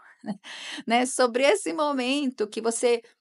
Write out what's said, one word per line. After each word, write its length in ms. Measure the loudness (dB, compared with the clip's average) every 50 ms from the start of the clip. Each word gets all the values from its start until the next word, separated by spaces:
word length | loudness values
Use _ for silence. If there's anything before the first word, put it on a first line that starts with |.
| -20 -20
<laughs> 160 | -20 _ -10
né? 100 | -10 -10 -10 -12 -18 -16 -14 -12 -12 -12 -10 -4
Né? 200 | 0 2 2 2
Sobre 380 | 2 2 2 2 2 2 2 4
esse 280 | 4 4 4 2 -4 -2
momento 760 | -2 0 0 0 -2 -2 0 0 0 0 -2 -2 -2 -6 -6
que 120 | -4 -4
você 420 | -2 -2 -2 0 2 2 2 2 -2 -8 _ _